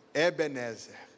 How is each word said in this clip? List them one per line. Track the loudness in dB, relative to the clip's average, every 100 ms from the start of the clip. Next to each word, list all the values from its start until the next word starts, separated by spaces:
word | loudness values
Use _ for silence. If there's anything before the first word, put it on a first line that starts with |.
| _
Ebenezer. | 4 4 4 -2 -2 -6 -8 -12 -18 -20